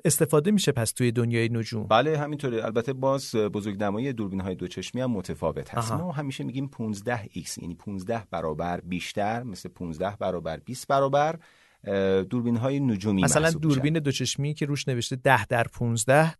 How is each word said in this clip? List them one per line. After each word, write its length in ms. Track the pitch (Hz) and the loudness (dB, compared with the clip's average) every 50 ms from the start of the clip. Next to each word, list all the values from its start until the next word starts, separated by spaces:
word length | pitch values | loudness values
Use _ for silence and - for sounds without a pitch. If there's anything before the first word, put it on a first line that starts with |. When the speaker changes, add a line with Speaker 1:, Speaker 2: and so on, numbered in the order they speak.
| - | 2
Speaker 1:
استفاده 460 | 165 151 - 160 - - 151 147 196 | 2 2 4 4 4 4 4 4 6
می‌شه 220 | 214 196 - - | 4 4 4 2
پس 200 | 131 120 113 - | 2 2 0 -2
توی 200 | - - 127 120 | 0 2 2 2
دنیای 360 | 113 123 117 117 120 117 113 113 | 2 2 2 2 2 2 2 2
نجوم؟ 380 | 120 113 113 - 117 107 107 | 0 -2 -2 -2 -4 -4 0
Speaker 2:
بله، 320 | 98 107 117 131 156 156 143 | 4 4 4 4 4 2 0
همینطوره. 460 | 147 143 151 147 - 127 117 110 107 | -2 -4 -4 -4 -2 -2 -2 -2 -2
البته 280 | 113 107 120 113 139 | -2 0 -2 -2 -2
باز 420 | 135 131 131 135 135 139 135 - - | -2 0 0 2 2 0 -2 -2 0
بزرگنمایی 800 | 110 107 101 92 104 98 107 101 98 104 101 95 110 127 143 | 0 2 2 0 -2 -4 -4 -4 -2 -2 -2 0 -2 -2 -4
دوربین‌های 420 | 131 113 107 95 95 95 92 98 92 | -2 -4 -4 -4 -2 -4 -2 -4 -4
دوچشمی 460 | - 87 85 - 95 90 - - 123 | -4 -6 -8 -6 -8 -10 -6 -4 -4
هم 100 | 131 127 | -2 -2
متفاوت 640 | 117 95 87 - 80 - 87 80 76 - 69 - - | -2 -2 -4 -6 -6 -4 -2 -2 -2 -4 -6 -6 -4
هست. 180 | - 113 110 | -4 -2 -2
Speaker 1:
آها. 120 | 110 147 175 | -2 -4 -4
Speaker 2:
ما 80 | 180 | -4
همیشه 320 | 151 147 147 139 131 - 143 | -4 -6 -6 -6 -6 -6 -6
می‌گیم 240 | 135 117 135 139 135 | -6 -4 -6 -6 -6
پونزده 520 | - - 113 110 107 98 101 120 123 110 101 - | -6 -6 -6 -4 -6 -4 -4 -4 -4 -4 -6 -10
ایکس، 260 | - 90 78 - - - | -12 -12 -10 -10 -10 -10
یعنی 160 | - 85 87 | -10 -10 -10
پونزده 480 | 80 - 104 101 95 92 98 117 113 101 - | -10 -10 -10 -8 -8 -4 -4 -4 -6 -6 -8
برابر 500 | - 85 80 80 78 78 85 87 87 87 | -8 -4 -4 -4 -4 -4 -4 -4 -4 -6
بیشتر، 640 | - 87 90 87 - - - 107 101 104 113 120 | -6 -6 -6 -6 -6 -6 -4 -2 -2 -2 -2 -4
مثل 260 | 123 123 92 - - 92 | -6 -8 -10 -12 -14 -14
پونزده 480 | - - 92 85 80 76 90 98 104 - | -12 -10 -8 -8 -6 -4 -4 -4 -4 -4
برابر، 380 | - 95 90 85 82 82 80 | -4 -4 -2 -4 -4 -6 -8
بیست 320 | 78 - - 123 - - - | -8 -10 -12 -12 -8 -2 0
برابر، 500 | 139 139 139 139 135 143 147 156 165 165 - - _ _ _ _ _ _ - | 2 2 4 4 4 4 2 2 0 -6 -10 -20 _ _ _ _ _ _ -6
اه، 380 | 101 101 98 98 98 95 95 | -2 0 2 4 4 4 2
دوربین‌های 580 | 95 92 120 123 117 120 117 117 120 135 139 143 | 2 0 -2 0 0 2 0 2 0 0 0 2
نجومی 420 | 143 127 110 95 95 107 101 95 | 2 2 2 2 2 2 4 4
Speaker 1:
مثلاً 200 | 92 - 151 156 | 4 4 4 4
Speaker 2:
محسوب 220 | 156 165 165 160 156 | 4 4 2 2 2
می‌شن. 100 | 160 143 | 2 2
Speaker 1:
دوربین 240 | 131 135 151 160 165 | 4 2 2 0 0
دوچشمی 560 | 147 143 127 - 131 - - - 139 147 147 | 0 0 -2 0 -2 -2 -2 -2 -2 -2 -2
که 120 | - 156 | -2 -2
روش 220 | 139 147 139 - 143 | -2 -2 -2 -2 -2
نوشته 280 | 131 120 113 - 135 | -2 -2 -2 -4 -4
ده 300 | 131 - 139 131 113 104 | 0 4 6 6 4 4
در 180 | - 127 117 117 | 2 0 0 0
پونزده 680 | - - - 120 117 117 110 - - 131 147 160 165 156 | 0 -2 -2 0 0 0 2 4 6 6 6 6 4 2